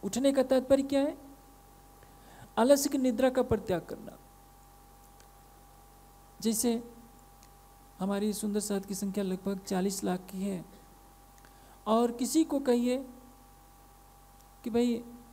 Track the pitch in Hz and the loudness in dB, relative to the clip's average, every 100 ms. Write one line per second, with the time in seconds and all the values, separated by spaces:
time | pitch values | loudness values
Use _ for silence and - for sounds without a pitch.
0 | 196 226 277 277 254 262 254 277 269 277 | -4 0 2 2 4 2 4 2 4 0
1 | 285 330 - - - - - - - - | 0 -4 -16 -20 -20 -20 -20 -20 -20 -20
2 | - - - - - - 240 285 277 285 | -20 -20 -20 -20 -8 0 6 6 4 0
3 | 254 214 262 262 240 220 - 175 - - | 0 4 2 2 0 -2 0 -4 -4 -14
4 | - - - - - - - - - - | -14 -18 -20 -20 -20 -20 -20 -20 -20 -20
5 | - - - - - - - - - - | -20 -20 -20 -20 -20 -20 -20 -20 -20 -20
6 | - - - - 226 214 247 233 - - | -20 -20 -20 -6 -2 0 0 0 -6 -18
7 | - - - - - - - - - - | -20 -20 -20 -20 -20 -20 -20 -20 -20 -8
8 | 190 202 214 208 214 208 208 202 196 190 | -4 0 -2 -2 -2 -2 -2 -4 -4 -6
9 | 202 196 196 185 196 196 - 190 190 190 | -4 -2 -4 -4 -4 -6 -4 -2 0 -2
10 | 202 180 - 190 202 185 160 - - - | -4 -4 -6 -8 -6 -6 -10 -20 -20 -20
11 | - - - - - - - - - 220 | -20 -20 -20 -20 -20 -20 -20 -12 2 2
12 | 240 233 247 320 311 277 277 240 247 254 | 2 0 0 2 2 0 2 2 2 -2
13 | 262 - - - - - - - - - | -4 -16 -20 -20 -20 -20 -20 -20 -20 -20
14 | - - - - - - 240 226 240 233 | -20 -20 -20 -20 -20 -12 -2 2 2 0
15 | - - - | -6 -18 -20